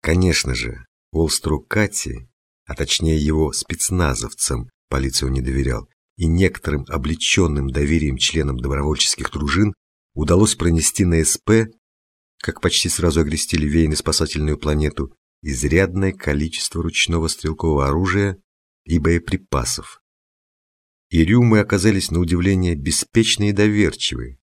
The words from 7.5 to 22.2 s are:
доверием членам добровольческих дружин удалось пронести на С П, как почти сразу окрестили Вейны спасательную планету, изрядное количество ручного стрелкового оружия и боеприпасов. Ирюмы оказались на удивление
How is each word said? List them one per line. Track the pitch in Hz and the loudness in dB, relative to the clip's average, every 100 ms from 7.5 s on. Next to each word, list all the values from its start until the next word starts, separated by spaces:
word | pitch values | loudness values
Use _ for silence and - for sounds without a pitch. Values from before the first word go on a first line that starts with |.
| 73 67 | 0 -2
доверием | 67 73 80 73 64 | -2 0 2 0 -2
членам | - 80 71 62 | -2 0 -2 -4
добровольческих | 65 69 71 76 - - - | -4 -2 -2 0 -2 -2 -6
дружин | 73 71 80 104 - _ _ _ | -4 -2 2 2 0 _ _ _
удалось | - 76 87 110 | -6 2 4 4
пронести | - 87 82 78 - 92 | 2 2 2 0 2 2
на | 85 | 4
С | 78 - | 2 -2
П, | - 110 110 _ _ _ _ _ _ _ | 2 2 2 _ _ _ _ _ _ _
как | - - | -8 -2
почти | 90 - 87 | 0 0 -2
сразу | - 87 76 | 0 2 2
окрестили | 76 76 - 78 76 | 0 -2 -2 -2 2
Вейны | 78 80 78 | 2 2 0
спасательную | - 78 78 78 76 73 | -2 -2 -2 -2 -2 -2
планету, | 76 76 76 - 71 - _ _ | -2 0 0 -2 -8 -10 _ _
изрядное | 76 65 71 85 95 92 95 | -8 -4 2 2 2 0 -2
количество | 95 - 71 80 - - 82 | -2 -4 -2 -2 -4 -8 -4
ручного | 82 - - 85 80 | -4 -2 0 0 -2
стрелкового | - 82 78 82 73 69 | -4 -6 -4 0 2 2
оружия | 73 92 95 101 92 _ _ _ _ - | 0 0 0 0 -4 _ _ _ _ -2
и | 82 | 0
боеприпасов. | 76 85 - - - 69 58 - - - _ _ _ _ _ _ _ _ _ _ _ | 2 0 0 -6 -4 -6 -4 -8 -12 -20 _ _ _ _ _ _ _ _ _ _ _
Ирюмы | 82 80 117 120 107 | 2 4 6 6 4
оказались | 104 101 101 98 - | 4 2 2 2 0
на | |
удивление | 85 | -2